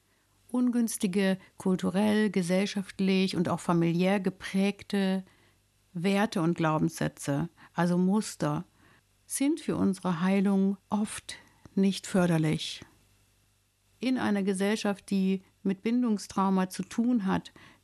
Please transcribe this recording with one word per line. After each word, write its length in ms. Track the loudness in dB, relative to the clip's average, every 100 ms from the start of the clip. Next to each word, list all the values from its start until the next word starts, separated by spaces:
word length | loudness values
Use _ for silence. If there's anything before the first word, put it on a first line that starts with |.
| _ _ _ _ _
Ungünstige, 840 | 0 2 2 0 -2 -2 2 2 0 -6 -4
kulturell, 760 | -2 0 0 0 2 2 2
gesellschaftlich 1080 | 0 0 0 0 -4 -6 -2 2 2 2 0
und 100 | -2
auch 140 | -2
familiär 580 | 0 2 2 2 2 2
geprägte 1040 | -2 -6 -4 0 0 -2 -4 -2 0 -2 -6 _ _ _ _ _ _
Werte 480 | -4 0 2 0 0
und 140 | 0 2
Glaubenssätze, 920 | 0 2 0 -2 -4 -4 -4 -2 -4 -8 -8
also 240 | -2 0 2
Muster, 680 | 2 2 -2 -4 -4 -4 -8 _ -20 _ _ _ -10
sind 360 | -2 0 0
für 160 | -2 0
unsere 420 | 0 0 -2 0
Heilung 560 | 2 2 2 2 2 -2 _
oft 460 | -4 -4 -8 -14 -18 -20 _ -6 0
nicht 320 | 0 0 -2
förderlich. 760 | 0 2 2 0 -2 -6 -12 -16 _ _ _ _ _ _ _ _ _ _ _
In 160 | -4 -2
einer 260 | 0 0
Gesellschaft, 640 | 0 0 0 0 -2 -4 -2
die 340 | 0 2 0 -4 _
mit 220 | -4 -2
Bindungstrauma 880 | 0 0 2 0 -2 -2 2 2 0
zu 140 | -4
tun 420 | -6 -2 0 0 0
hat, 260 | -2 -4 -16 -20 -20